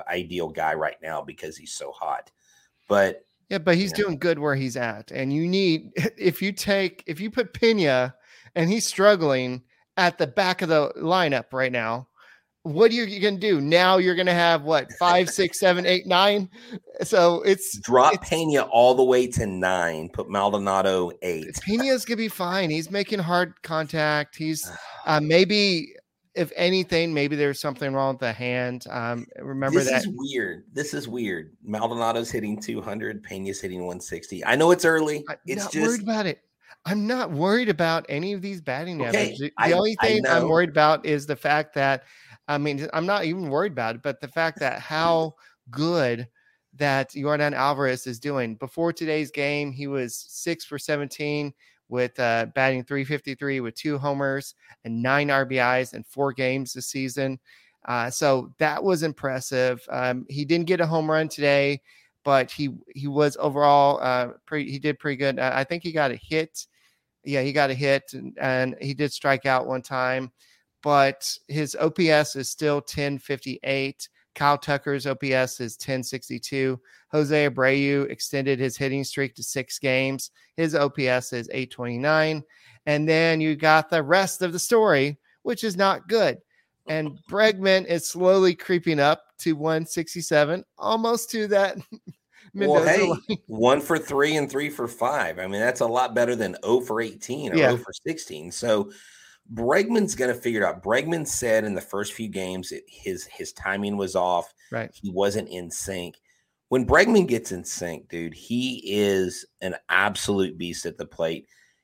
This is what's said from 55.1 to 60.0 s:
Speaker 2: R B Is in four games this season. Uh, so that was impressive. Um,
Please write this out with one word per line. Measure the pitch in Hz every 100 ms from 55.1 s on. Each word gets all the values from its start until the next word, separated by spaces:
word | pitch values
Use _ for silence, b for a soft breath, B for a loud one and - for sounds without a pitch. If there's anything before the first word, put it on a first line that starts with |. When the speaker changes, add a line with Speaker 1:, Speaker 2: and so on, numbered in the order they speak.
| 143 147
Speaker 2:
R | 135
B | 131 131
Is | 123 127 127
in | 113
four | - - 139
games | 127 127 135 127
this | 131 -
season. | 135 131 139 135 131 b b b b -
Uh, | 120 120
so | - 147 135 123 -
that | 156 151
was | 196 175
impressive. | 160 143 139 131 - 131 127 123 -
Um, | 127